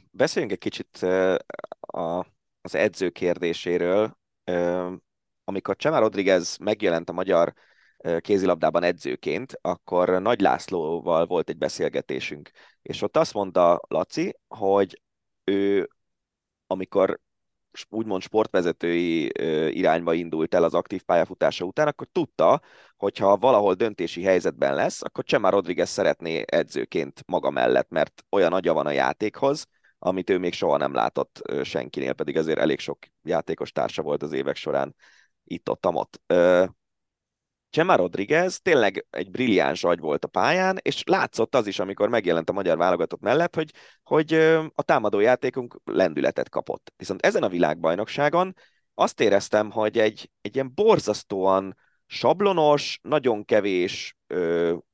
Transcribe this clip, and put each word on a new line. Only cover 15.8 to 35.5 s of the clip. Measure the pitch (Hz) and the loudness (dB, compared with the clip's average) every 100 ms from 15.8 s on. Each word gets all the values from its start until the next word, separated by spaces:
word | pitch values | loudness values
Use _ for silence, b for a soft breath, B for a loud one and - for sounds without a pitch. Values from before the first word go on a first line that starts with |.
| - _ _ _ _ _ _ _ _ | -2 _ _ _ _ _ _ _ _
amikor | 95 92 101 92 - _ _ _ _ _ | -8 -4 2 2 0 _ _ _ _ _
s-, | - - | -20 -10
úgymond | 107 113 95 | -8 -4 -6
sportvezetői, | - 107 110 95 85 80 85 85 87 82 71 - | -2 0 2 2 0 0 -2 0 0 0 -2 -4
ö, | 80 78 78 | -2 0 -2
irányba | - 90 82 85 | 0 2 2 0
indult | 85 85 80 80 | -2 -2 -4 0
el | 90 | 2
az | 85 | 2
aktív | 85 - 95 | 2 -2 -8
pályafutása | - 87 80 92 85 - 90 | 0 2 2 0 -2 -2 -6
után, | 123 151 | -2 -2
akkor | - 127 | -2 -6
tudta, | - 156 - 82 139 b b b _ | -4 -4 2 4 4 b b b _
hogy | 98 - | -6 0
ha | 98 101 | 4 4
valahol | 120 117 101 | 6 4 4
döntési | 92 113 104 82 - | 2 -2 -2 -6 -2
helyzetben | 92 92 90 64 69 69 | 2 2 2 0 0 0
lesz, | 135 - | -2 -4
akkor | - - | -10 -10
Chema | - 143 95 | -2 0 2
Rodriguez | 98 90 87 87 | 2 0 -2 -2
szeretné | - 87 76 82 80 52 | 0 -2 -2 -4 -6 -2
edzőként | 85 73 - 60 90 69 - - | -2 -2 -4 -6 -6 -6 -10 -6
maga | 87 67 | -4 -2
mellett, | 69 62 64 - | 0 2 2 0
mert | 80 76 - _ | -2 -2 -4 _
olyan | 101 87 | 0 2
agya | 92 85 | 2 0
van | 80 73 | 0 0
a | |
játékhoz, | 69 65 78 107 - 135 151 - _ _ _ - | 0 0 -2 -6 -2 -2 -2 -8 _ _ _ -4
amit | 95 90 | -4 0
ő | 92 | 0
még | 90 | 0
soha | - 90 71 | -2 0 0
nem | 69 | 0
látott, | 65 57 - 65 - | 0 -2 -2 -6 -8
ö, | - 71 | -8 -6
senkinél, | 65 78 62 - 65 | -4 -6 -6 -6 -6
pedig | 65 73 73 | -4 -4 -2
azért | 80 78 | -2 0
elég | 80 69 | 0 0
sok | - 71 - _ | -4 -12 -14 _
játékos | - 85 - 80 73 | -4 -4 -4 -8 -6
társa | - 55 - | -4 -4 -4
volt | 73 73 | -4 -4
az | 71 | -4
évek | 71 69 71 | -4 -4 -6
során | 80 69 69 - b b b _ | -4 -4 -4 -8 b b b _
itt-ott, | _ | _